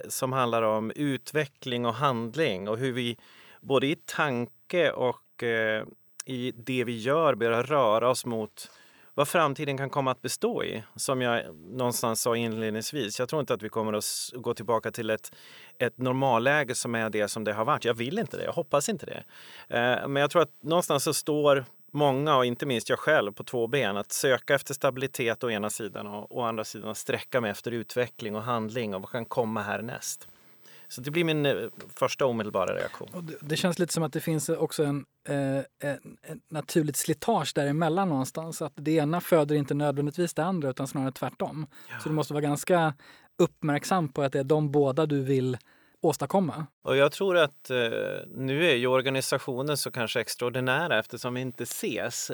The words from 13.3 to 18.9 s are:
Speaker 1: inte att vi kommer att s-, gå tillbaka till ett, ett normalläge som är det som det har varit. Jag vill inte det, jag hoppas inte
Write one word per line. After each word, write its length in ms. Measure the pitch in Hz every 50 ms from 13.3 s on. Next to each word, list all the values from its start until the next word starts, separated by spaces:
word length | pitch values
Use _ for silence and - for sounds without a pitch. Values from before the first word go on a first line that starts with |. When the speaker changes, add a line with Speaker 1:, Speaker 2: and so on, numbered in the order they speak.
| - 156
Speaker 1:
inte 140 | 139 - 127
att 80 | 101 104
vi 60 | 107
kommer 240 | - 117 107 110 107
att 100 | 104 104
s-, 280 | - - - - - -
gå 180 | 127 110 120 117
tillbaka 380 | - 110 101 117 110 - 117
till 180 | - - 113 110
ett, 260 | 110 107 - - - - - - - - - - _
ett 200 | - 127 117 -
normalläge 800 | - 127 127 127 131 135 135 120 113 117 135 143 151 143 113 120
som 200 | - - 123 117
är 140 | 113 113 110
det 180 | 101 107 104
som 160 | 101 - 113 107
det 100 | 104 104
har 120 | 107 110
varit. 200 | 127 151 139 -
Jag 80 | 139 123
vill 260 | 117 117 131 165 220
inte 180 | 202 - -
det, 60 | - 50
jag 100 | - -
hoppas 360 | 175 156 - - 143 -
inte 160 | -